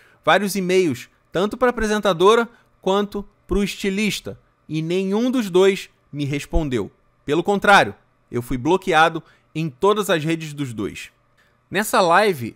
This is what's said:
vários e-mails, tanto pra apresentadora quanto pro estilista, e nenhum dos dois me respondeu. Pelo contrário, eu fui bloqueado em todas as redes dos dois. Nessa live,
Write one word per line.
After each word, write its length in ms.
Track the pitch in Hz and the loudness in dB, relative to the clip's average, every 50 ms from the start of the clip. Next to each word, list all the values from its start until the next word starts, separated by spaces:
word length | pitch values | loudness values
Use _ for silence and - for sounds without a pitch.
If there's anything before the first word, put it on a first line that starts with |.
| _ _ _ _ - | _ _ _ _ 0
vários 320 | 147 165 190 208 196 175 | 0 2 2 0 -2 -4
e-mails, 540 | 196 185 175 185 190 185 156 123 120 - - _ _ _ _ | -4 -2 0 2 2 2 2 -2 -4 -8 -16 _ _ _ _
tanto 260 | - 156 190 214 - | -4 -4 -4 -4 -2
pra 120 | - 254 247 | -2 -2 -2
apresentadora 800 | 240 233 220 214 214 214 202 202 180 160 180 202 226 233 233 233 - _ _ _ _ _ | 0 0 -2 -2 -2 0 0 0 2 4 4 6 6 4 2 -2 -6 _ _ _ _ _
quanto 460 | - 190 190 202 208 202 - 202 196 - _ _ _ | -4 -2 0 0 -2 -2 -6 -10 -12 -12 _ _ _
pro 160 | - - 101 104 | -4 -2 -2 -2
estilista, 760 | - - - - 98 95 101 110 180 - - - 101 104 - _ _ _ _ _ | -2 -4 -4 -4 -4 -2 -2 -2 -2 -2 -4 -8 -12 -16 -16 _ _ _ _ _
e 140 | - 151 156 | -8 -6 -6
nenhum 500 | 160 160 175 190 196 190 196 214 240 262 | -4 -2 -2 -2 -2 0 0 0 0 0
dos 180 | 247 262 220 190 | 0 -2 -2 0
dois 400 | 170 180 190 196 196 - - - _ _ _ _ | 2 4 4 4 2 0 -4 -14 _ _ _ _
me 140 | - 147 147 | -8 -6 -6
respondeu. 640 | 135 147 143 - - - 165 160 143 123 110 95 - - _ _ _ _ _ _ | -4 -4 -6 -4 -2 -2 -2 0 0 -2 -4 -4 -6 -10 _ _ _ _ _ _
Pelo 180 | - 143 165 170 | -4 -2 -2 0
contrário, 520 | 202 202 196 - 202 202 180 139 104 98 - _ _ _ _ _ - | 0 -2 0 4 6 6 6 6 2 -2 -10 _ _ _ _ _ -10
eu 120 | - 120 | -8 -6
fui 160 | 120 - 131 | -6 -4 -6
bloqueado 680 | 123 120 156 180 185 - 190 165 156 160 170 165 160 - _ _ _ _ _ - | -4 0 0 0 0 0 2 2 4 4 2 0 -4 -10 _ _ _ _ _ -8
em 140 | 160 160 160 | -6 -6 -6
todas 400 | 123 _ - 196 214 214 196 185 | -4 _ 0 2 2 0 0 0
as 140 | 185 160 143 | -2 -2 -2
redes 300 | 160 165 165 160 156 147 | -2 -4 -4 -6 -8 -10
dos 200 | 139 143 127 113 | -8 -8 -8 -6
dois. 380 | 107 101 80 - - - - _ _ _ _ _ _ _ _ _ _ _ - | -6 -6 -6 -8 -10 -16 -18 _ _ _ _ _ _ _ _ _ _ _ -8
Nessa 320 | - 185 214 - - 233 | -4 -4 -2 0 0 2
live, 540 | 190 165 170 190 214 214 180 127 120 107 - | 4 4 6 6 4 4 2 0 -4 -10 -10